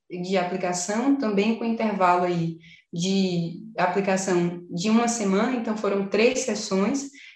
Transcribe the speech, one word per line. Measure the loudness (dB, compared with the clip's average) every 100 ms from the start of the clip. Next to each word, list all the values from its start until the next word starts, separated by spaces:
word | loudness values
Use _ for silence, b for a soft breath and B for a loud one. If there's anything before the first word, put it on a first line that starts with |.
| _
de | -8 -2 0
aplicação, | 0 -2 -4 -4 -4 0 2 2
também | 2 2 2 0
com | -2
intervalo | -2 -2 2 4 4
aí | 2 0 -2 -4 B B _
de | -4 0 2 2 0 -4 -8 -10 -2
aplicação | 0 2 0 0 2 2 0 -2 -8
de | -4 2
uma | 2 2
semana, | 0 0 2 2 -2
então | -4 -2
foram | -2 -2 0
três | 2 2 2
sessões, | -4 -6 -2 0 0 -2 -6 B B